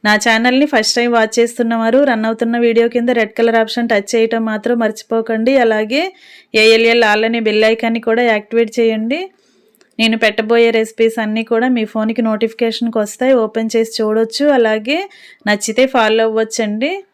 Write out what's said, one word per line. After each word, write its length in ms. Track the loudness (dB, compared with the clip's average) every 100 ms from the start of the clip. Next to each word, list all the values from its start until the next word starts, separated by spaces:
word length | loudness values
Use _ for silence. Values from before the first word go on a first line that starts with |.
నా 100 | 2 2
ఛానల్ని 420 | 2 2 2 2 2
ఫస్ట్ 240 | 0 0 0
టైమ్ 140 | 0
వాచ్ 180 | 2 0 0
చేస్తున్నవారు 600 | -2 0 -2 0 2 2 2
రన్ 160 | 0 -2
అవుతున్న 260 | -2 -2 0
వీడియో 220 | 2 2 2
కింద 140 | 0 0 0
రెడ్ 160 | -2 0
కలర్ 180 | 2 2
ఆప్షన్ 260 | 0 -2 0
టచ్ 180 | -2 0
చేయటం 280 | 0 0 0 -4
మాత్రం 240 | -4 -2 0
మర్చిపోకండి. 720 | -2 -4 -6 -4 -2 -2 2 2
అలాగే 360 | 2 0 -2 -2 -4 -10 -20 -20 _ 2
ఏఎల్ఎల్ 440 | 4 4 4 4 2
all 120 | 2 0
అనే 120 | -2 0
బెల్ 180 | 2 2
ఐకాన్ని 300 | 2 -2 -2 -2
కూడా 180 | 0 2
యాక్టివేట్ 400 | 0 -2 -2 0 0
చేయండి. 420 | 0 0 -4 -6 -6 _ _ _ _ _ _ -2
నేను 180 | 0 2
పెట్టబోయే 460 | 0 0 0 2 4 2
రెసిపీస్ 400 | -2 0 0 0
అన్నీ 200 | -4 -4 -2
కూడా 180 | 0 0 -2
మీ 80 | -2
ఫోన్కి 280 | -4 -4 -2 -2
నోటిఫికేషన్కి 680 | -2 -4 -2 -4 -2 -4 -2
వస్తాయి, 320 | -4 -2 2 2
ఓపెన్ 260 | 0 -4 -2
చేసి 160 | -2 -2 -2
చూడొచ్చు. 460 | -2 0 -2 0 0 2
అలాగే 420 | 2 0 -2 -4 -6 -14 -20 _ -4
నచ్చితే 360 | -4 -2 0 0
ఫాలో 300 | 2 2 2 0
అవ్వచ్చండి. 640 | 0 -4 -4 -4 -4 -4 -6 -10